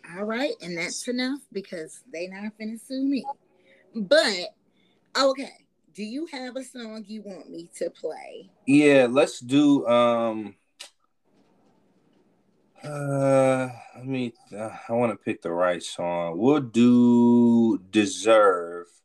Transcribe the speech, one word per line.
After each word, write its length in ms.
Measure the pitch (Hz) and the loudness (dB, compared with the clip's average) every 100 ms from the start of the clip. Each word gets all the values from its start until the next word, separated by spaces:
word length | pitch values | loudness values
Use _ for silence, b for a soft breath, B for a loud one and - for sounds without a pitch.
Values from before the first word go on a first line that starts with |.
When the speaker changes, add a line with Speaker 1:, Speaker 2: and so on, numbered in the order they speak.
| - 175 | -16 -10
Speaker 1:
All 80 | |
right, 300 | 214 226 294 - | -6 -4 -6 -6
and 160 | 170 170 | -10 -8
that's 320 | 175 - - | -8 -8 -8
enough 320 | 247 254 277 _ | -6 -6 -8 _
because 480 | 196 190 175 156 - _ | -14 -12 -14 -14 -18 _
they 140 | 160 180 | -12 -12
not 260 | 190 208 _ | -12 -14 _
finna 200 | 220 226 | -12 -12
sue 240 | - 262 | -12 -6
me. 220 | 277 277 - - _ _ b b b | -4 -4 -6 -16 _ _ b b b
But, 600 | 233 190 302 294 190 170 _ _ _ _ _ _ - | -10 2 2 2 -2 -8 _ _ _ _ _ _ 0
okay, 500 | 269 269 254 _ _ _ _ | 0 0 -10 _ _ _ _
do 80 | - | -14
you 240 | 214 254 320 | -10 -10 -10
have 300 | 269 254 247 | -10 -12 -12
a 60 | |
song 420 | 262 254 226 220 202 | -14 -16 -14 -14 -14
you 160 | 214 | -16
want 280 | 202 180 - | -16 -18 -16
me 200 | 165 170 - | -18 -18 -8
to 100 | 170 | -8
play? 600 | _ 160 139 - - 185 _ - | _ -10 -10 -16 -20 -20 _ 2
Speaker 2:
Yeah, 400 | 143 147 139 123 | 4 6 6 4
let's 320 | 127 160 - | 2 0 -2
do, 460 | 123 139 147 143 117 | -2 2 4 4 2
um, 680 | 120 120 117 117 110 104 - _ _ - _ _ _ _ _ _ _ _ _ _ _ _ _ _ _ _ _ _ _ | 2 4 2 -2 -4 -10 -16 _ _ -20 _ _ _ _ _ _ _ _ _ _ _ _ _ _ _ _ _ _ _
uh, 840 | 143 147 143 139 135 135 131 131 127 120 B - | -12 -8 -4 0 4 4 4 2 -4 -10 B -16
let 100 | 127 | -8
me, 280 | 131 120 - _ | -6 -6 -10 _
uh, 220 | 98 110 98 - | -12 -12 -12 -4
I 40 | |
wanna 240 | 117 120 101 | -2 -2 -2
pick 240 | - 104 | -8 -6
the 120 | 85 | -6
right 300 | 85 90 87 | -2 0 -2
song. 540 | - - 87 87 85 82 | -8 -8 -6 -4 -4 0
We'll 240 | 117 151 | 2 2
do 1160 | 127 113 120 123 120 120 120 120 120 117 113 95 95 | 0 4 6 6 6 4 4 4 4 4 2 0 0
Deserve 1000 | 107 101 90 104 110 101 107 85 87 87 _ | 0 0 0 4 6 6 2 -4 -12 -16 _